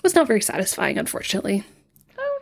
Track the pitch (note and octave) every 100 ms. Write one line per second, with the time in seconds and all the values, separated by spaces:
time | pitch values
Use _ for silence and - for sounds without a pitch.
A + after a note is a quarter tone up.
0 | F#4 F4 C#4 G#3+ - D#3+ F#3+ - C#3 -
1 | - - - F#3+ - G3 - _ _ _
2 | _ - C#5+ C#5